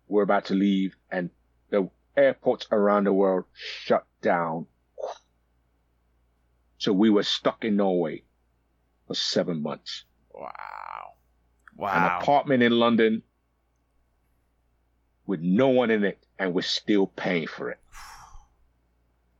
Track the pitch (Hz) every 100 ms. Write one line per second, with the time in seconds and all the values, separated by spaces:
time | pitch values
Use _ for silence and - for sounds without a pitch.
0 | - 104 95 101 - 98 101 95 95 -
1 | - 92 87 _ _ _ - 104 92 _
2 | _ - 139 - - 113 - 110 101 104
3 | 98 95 95 92 - - - - - 117
4 | - _ 110 90 85 82 - _ _ -
5 | - - _ _ _ _ _ _ _ _
6 | _ _ _ _ _ _ _ - - 95
7 | 110 101 - - 131 - 113 101 98 90
8 | 80 - _ _ _ _ _ _ _ _
9 | - - - 104 87 80 73 67 - -
10 | - _ _ - 69 - 52 50 50 52
11 | 50 - _ _ _ _ - - 98 95
12 | 92 90 90 143 143 127 120 117 117 113
13 | 113 113 - _ _ _ _ _ _ _
14 | _ _ _ _ _ _ _ _ _ _
15 | _ _ - 92 87 98 135 127 117 110
16 | 104 - _ - 95 90 - - - 104
17 | 95 - - 87 80 - - - _ -
18 | - - - - - _ _ _ _ _
19 | _ _ _